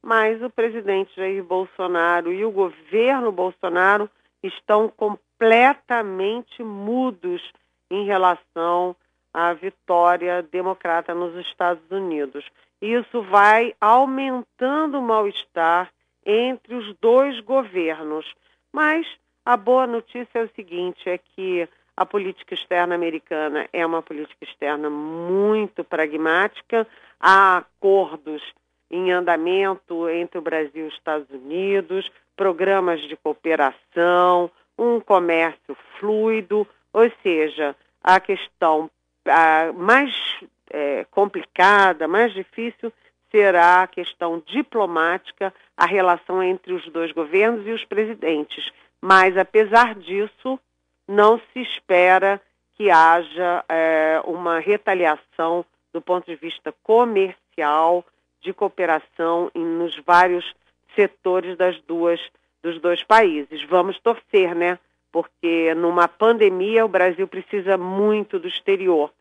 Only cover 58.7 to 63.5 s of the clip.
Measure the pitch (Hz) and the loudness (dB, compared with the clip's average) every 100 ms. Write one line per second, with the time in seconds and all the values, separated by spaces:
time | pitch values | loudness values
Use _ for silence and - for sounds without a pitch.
58.7 | - 170 156 - - 165 170 175 170 165 | -2 -2 -2 -4 -6 -2 -2 -4 -6 -6
59.7 | 165 170 - 151 175 180 175 - - _ | -4 -6 -8 2 4 4 0 -6 -20 _
60.7 | _ _ - 196 _ 190 185 175 175 180 | _ _ 0 0 _ -2 -2 -2 -2 -2
61.7 | 165 _ 170 170 170 - _ _ _ 170 | -2 _ -2 0 -2 -6 _ _ _ -10
62.7 | 165 170 170 - 220 208 151 143 | -4 -2 -2 4 4 4 0 -8